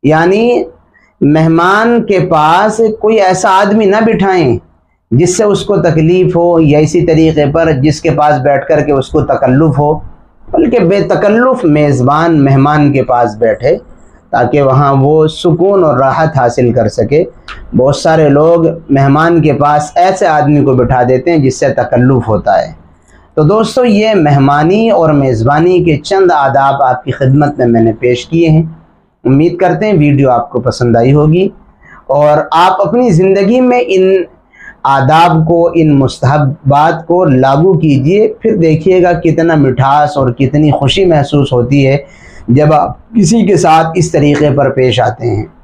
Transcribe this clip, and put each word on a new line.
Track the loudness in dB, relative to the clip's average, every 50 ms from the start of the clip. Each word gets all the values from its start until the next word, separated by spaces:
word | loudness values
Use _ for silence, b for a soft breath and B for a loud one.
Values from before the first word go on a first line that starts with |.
| 0
यानी | 0 0 2 2 0 0 0 0 0 0 -2 -4 -6 -12 -20 _ b b b b b b b
मेहमान | 0 0 2 2 2 2 2 2 2 2 0 0 0 0 0 -2
के | -2 -2 -2 -2 -2 0
पास | 0 0 2 2 2 2 0 -2 0 0 -2 -2 -2 -2
कोई | -2 0 0 2
ऐसा | 2 0 0 0 0 0
आदमी | 2 2 2 2 0 0 2
ना | 2 0 0
बिठाएं | 0 0 0 0 0 0 0 0 0 0 -2 -4 -6 _ _ _ _ _ _ _ _ _
जिससे | -2 0 0 0 0 0 0
उसको | 0 0 -2 -2 -2 -2 -2
तकलीफ़ | 0 0 0 0 0 2 2 2 0 0 0
हो, | 0 0 2 2 2
या | 2 2 2 2
इसी | 0 0 0 -2 0
तरीके | 0 0 2 2 2 2 0 -2 0
पर | 0 0 0 0 0 0
जिसके | 0 -2 -2 -2 -2 -4
पास | -2 0 0 0 0 0
बैठ | 0 0 -2 -2 -2 -2
कर | -2 -2 0
के | 0 -2
उसको | -2 -2 -2 -4 -4 -2
तकल्लुफ़ | -2 -4 -2 0 0 2 2 2 0 0 0
हो, | -2 -2 -2 -4 -6 -16 -20 -20 -20 _ _ _ -20 -6
बल्कि | -2 -2 -2 0 0 0
बेतकल्लुफ़ | 0 0 0 -2 0 -2 -2 -2 0 0 0 2 0 0 0 0 0 0
मेज़बान | 0 2 2 0 0 0 0 0 0 0 0 0 2 2
मेहमान | 2 2 2 2 2 2 2 2 0 0 0
के | -2 -2
पास | -2 0 0 0 -2 -2 -2
बैठे | -2 -2 -2 -2 0 -2 -2 -2 -4 b b b b b b b b b -4
ताकि | -2 -2 0 0 0
वहाँ | 0 0 0 0 0 0 0
वो | 0 0 2 2 2 0 0
सुकून | -2 -4 -2 -2 0 0 0 0 0 2 0
और | 0 0 0
राहत | 0 0 0 0 -2 -2 0
हासिल | 0 -2 -2 0 0 -2 0 0
कर | 0 -2 -2
सके। | -2 -4 -4 -2 0 -2 -2 -2 B B B B B B B B -2
बहुत | 0 0 0 0 0
सारे | 0 0 2 2 2 2
लोग | 2 2 2 2 2 2 0 -2 -4 -4 -6 -4
मेहमान | -2 0 2 2 2 2 2 2 2 2
के | 2 0 0
पास | 0 0 0 0 0 -2 -2 -2 0
ऐसे | 0 0 0 0 -2 0
आदमी | 0 0 0 2 2 2 2
को | 0 0
बिठा | 0 0 0 0 0 0
देते | 0 0 -2 0 0
हैं | 0 0
जिससे | 0 -2 -2 -2 -4 -2
तकल्लुफ़ | -2 -2 -4 -2 0 0 2 2 2 0 -2
होता | -2 -4 -2 0 0 0 -2
है। | -2 -4 -10 -20 -20 -20 b b b b b b b b b -2
तो | 0
दोस्तों, | 2 2 0 -2 -2 -2 0 0
ये | 2 2 0 0 0 0
मेहमानी | 0 2 2 2 2 2 2 2 0 0 0 0 0 0 0
और | 0 0 0 0 0
मेज़बानी | 0 0 0 -2 -2 0 0 0 0 2 2 0 0
के | 0 0 -2 -2
चंद | -4 -4 -2 0 2 2
आदाब | 2 0 0 0 0 0 0 0 0 0 0
आपकी | -2 -2 -4 -6 -10 -6
खिदमत | -2 0 0 2 2 0 0 -2 -2
में | -2 0
मैंने | 2 2 2 0 -2
पेश | -2 -2 -2 -2 -2 -4
किए | -4 -2 0 0 2
हैं। | 2 0 0 -2 -8 -16 -20 _ _ _ _ _ _ _ _
उम्मीद | 0 0 2 2 0 0 -2
करते | -2 -2 -2 -2 -2
हैं | -2 0
वीडियो | 0 2 2 2 2 2 0
आपको | 0 -2 -2 -4 -8 -6
पसंद | -4 -4 -4 -2 -2 0 0 2
आई | 2 2
होगी | 2 2 2 2 2 0 0 -4 -6 -10 -20 _ B B B B B B B _
और | -2 0 2 2 2 0 -2 -2 0
आप | 2 2 2 2 0
अपनी | -2 -2 0 0 0 2
ज़िंदगी | 2 2 2 2 2 0 0 0 0 0
में | 2 0 0 0
इन | -2 0 0 0 2 2 0 0 -2 -4 -12 _ _ B B B B B B B _ -2
आदाब | 0 0 0 2 2 4 4 4 2 0 0
को, | 0 0 0 0 0
इन | 0 0 0 2 2
मुस्तहबात | 2 0 -2 -4 -4 -4 -2 0 0 -2 -2 -4 -4 -4 -2 0 2 2 0 -2 -4 -4 -2
को | 0 0 2
लागू | 2 2 2 2 2 2 2 2 2 2
कीजिए, | 2 0 0 0 0 0 0 0 0 0 0 -2 -4 -4
फिर | -4 -2 0
देखिएगा | 0 0 0 0 0 0 2 2 2 0 0
कितना | 0 -2 -2 0 0 0 0 2 2
मिठास | 2 0 0 0 0 0 2 2 0 0 -2 -2
और | -2 -2 -2
कितनी | -2 -4 -2 0 0 0 2 0
खुशी | 0 0 -2 0 0 0
महसूस | 2 2 0 0 0 0 -2 0 0 0
होती | -2 0 0 0 0 2
है | 2 0 -2 B B B B B B B B B B
जब | 0 2 2 2 2
आप | 2 0 -2 -6 -12 -18 _ -2
किसी | 0 0 2 2 2 2
के | 2 0 0
साथ | 2 2 2 2 2 0 -2 -2
इस | -4 -2 -2
तरीके | 0 0 0 0 0 0 0
पर | 0 0 -2 -2
पेश | -2 -2 -2 -2 0 0
आते | -2 -2 -4 -4 -6 -4
हैं। | -4 -4 -6 -8 -12 -20